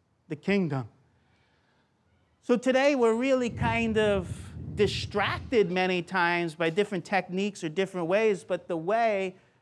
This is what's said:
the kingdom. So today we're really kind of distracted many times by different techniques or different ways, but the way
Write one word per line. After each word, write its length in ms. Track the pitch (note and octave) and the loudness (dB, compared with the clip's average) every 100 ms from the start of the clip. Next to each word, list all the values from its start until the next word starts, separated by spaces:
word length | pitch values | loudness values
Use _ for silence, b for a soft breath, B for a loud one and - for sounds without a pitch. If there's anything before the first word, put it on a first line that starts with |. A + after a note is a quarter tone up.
| _ _ - | _ _ -12
the 80 | D#3 | -8
kingdom. 520 | - G3+ E3+ C#3 A2+ _ _ _ _ _ _ _ _ _ _ _ _ _ _ _ | -2 0 0 -4 -6 _ _ _ _ _ _ _ _ _ _ _ _ _ _ _
So 140 | - B3 | 0 0
today 380 | B3+ C4 C#4 C#4 | 2 2 4 4
we're 200 | A3+ A3+ | 4 2
really 340 | C4 C4 A#3+ | 2 2 0
kind 480 | - A#3 A3+ A#3 G#3+ | 0 0 0 0 2
of 300 | G#3+ G3+ F3 - - - - - | 2 2 -2 -8 -12 -14 -8 0
distracted 960 | G3+ - - G3+ G#3 F4 - A#3+ F#3 | 0 0 -6 -2 -2 -4 0 2 2
many 300 | F#3 F#3 F3+ | 2 0 0
times 540 | E3+ F#3 E3+ F3 E3+ D#3 | -2 0 2 2 -2 -2
by 140 | E3 | -2
different 360 | E3 G3+ F#3+ - | 0 0 -2 -2
techniques 580 | G3 F3+ F#3 G3+ G3 | -2 0 -2 -2 -4
or 60 | E3 | -6
different 380 | D#3 F#3+ F#3 E3 | -2 -4 -2 0
ways, 360 | G3 A3 F#3+ | 2 2 0
but 240 | - F3+ - | -4 -6 -4
the 100 | E3+ | -6
way 580 | E3 A3 A#3 G3+ F#3+ F#3 b b | -2 0 2 0 -4 -8 b b